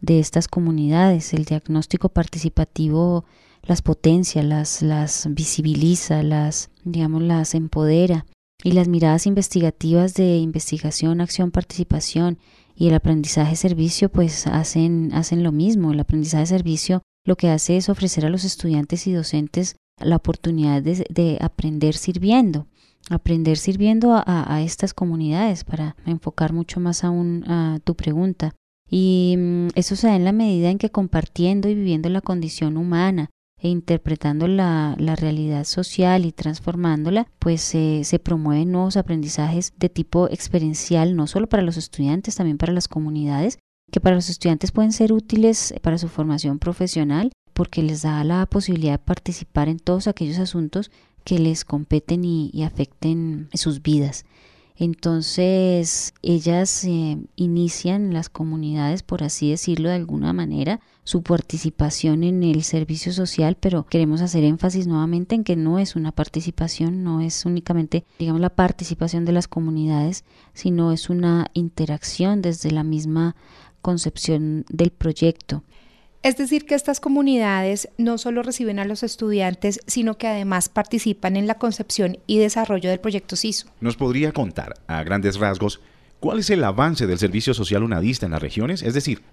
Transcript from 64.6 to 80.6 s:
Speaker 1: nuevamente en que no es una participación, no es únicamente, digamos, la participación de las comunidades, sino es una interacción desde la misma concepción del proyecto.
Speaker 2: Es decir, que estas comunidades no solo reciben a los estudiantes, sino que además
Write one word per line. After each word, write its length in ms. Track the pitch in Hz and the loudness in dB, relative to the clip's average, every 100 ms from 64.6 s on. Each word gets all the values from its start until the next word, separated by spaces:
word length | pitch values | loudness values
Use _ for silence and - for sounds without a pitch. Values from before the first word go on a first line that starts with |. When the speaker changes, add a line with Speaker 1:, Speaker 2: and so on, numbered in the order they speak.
| 190 185 180 | 0 0 0
Speaker 1:
nuevamente 480 | 160 160 175 180 226 | 0 0 -2 0 -2
en 80 | |
que 120 | 208 170 | 0 0
no 220 | 160 180 | 2 2
es 180 | 196 170 | 0 -2
una 160 | 156 | -4
participación, 920 | - 151 160 170 - 165 - 165 185 | -4 -4 -4 -6 -4 -4 -2 -2 -2
no 180 | 180 160 | -2 -2
es 240 | 160 - 175 | -2 -4 -2
únicamente, 600 | 175 170 170 156 170 - - | -2 -2 -2 0 -2 -4 -6
digamos, 240 | 165 160 | -2 0
la 140 | 175 - | 0 2
participación 680 | 180 - 170 165 170 170 170 | 2 0 -6 -4 -4 -2 0
de 80 | |
las 140 | 175 175 | 0 0
comunidades, 760 | 175 160 156 156 151 151 185 - _ _ | -4 -2 0 0 2 0 -4 -10 _ _
sino 380 | - 190 175 165 | -6 -2 2 2
es 180 | 160 - | 0 -2
una 400 | 175 170 170 - | 0 2 2 0
interacción 880 | - 170 - 156 151 - - 185 208 | -2 -4 -2 -4 -4 -6 -2 0 2
desde 300 | 175 170 156 | 0 -2 -2
la 120 | 156 | -2
misma 520 | 156 156 156 160 170 - - - - _ | 0 -2 0 0 0 -2 -14 -20 -20 _
concepción 800 | 180 175 165 - - 156 156 156 - | -4 -2 -4 -4 -2 0 0 -4 -4
del 200 | 160 170 | 0 0
proyecto. 720 | - 160 156 165 - - 147 - - - _ _ _ | 0 -4 2 0 0 -6 -10 -10 -20 -20 _ _ _
Speaker 2:
Es 140 | 269 262 | -2 0
decir, 300 | 269 302 294 | 0 -2 0
que 80 | 285 | -2
estas 240 | 285 277 | 0 -2
comunidades 920 | 302 277 277 254 214 190 190 202 - - | 0 2 2 2 2 0 0 -2 -4 -2
no 220 | 233 226 | -2 -2
solo 240 | 247 233 | -2 -4
reciben 340 | 240 247 233 202 | -4 -4 -4 -4
a 80 | 202 | -4
los 160 | 208 | -4
estudiantes, 800 | 226 - 220 208 185 180 202 185 - | -6 -4 -2 0 0 -2 -2 -4 -4
sino 320 | 247 226 214 | -2 -2 -2
que 80 | 226 | -4
además 420 | 208 196 185 | -4 -2 -2